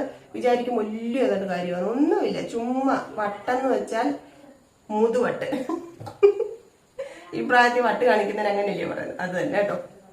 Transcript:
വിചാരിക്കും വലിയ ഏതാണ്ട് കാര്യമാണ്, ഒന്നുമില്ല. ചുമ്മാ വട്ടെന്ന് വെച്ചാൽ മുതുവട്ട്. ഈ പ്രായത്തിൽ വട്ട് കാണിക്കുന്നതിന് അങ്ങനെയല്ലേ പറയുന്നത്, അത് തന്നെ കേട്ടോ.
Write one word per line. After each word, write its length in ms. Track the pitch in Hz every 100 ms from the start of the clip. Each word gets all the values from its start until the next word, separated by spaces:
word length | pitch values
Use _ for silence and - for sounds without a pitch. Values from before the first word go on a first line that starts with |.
| 285 - - 220
വിചാരിക്കും 400 | 240 247 240 233
വലിയ 440 | 214 220 233 262 214
ഏതാണ്ട് 200 | 196 190
കാര്യമാണ്, 340 | 180 180 180 190 247
ഒന്നുമില്ല. 440 | 320 403 247 170 -
ചുമ്മാ 440 | 233 240 262 269 233 - 214
വട്ടെന്ന് 480 | 208 - - 254 262 214
വെച്ചാൽ 300 | - 226 285 285 - - - - _ _ - 214
മുതുവട്ട്. 520 | 233 247 202 - - 277 262 330 - - - - 403 - 427 - - _ _ - 554 - - 233
ഈ 100 | 233
പ്രായത്തിൽ 340 | 247 240 247 233
വട്ട് 140 | 208 247
കാണിക്കുന്നതിന് 400 | 214 202 208 202
അങ്ങനെയല്ലേ 340 | 202 202 170 170
പറയുന്നത്, 260 | - - -
അത് 100 | 180 180
തന്നെ 180 | - 202
കേട്ടോ. 200 | 196 175 - - -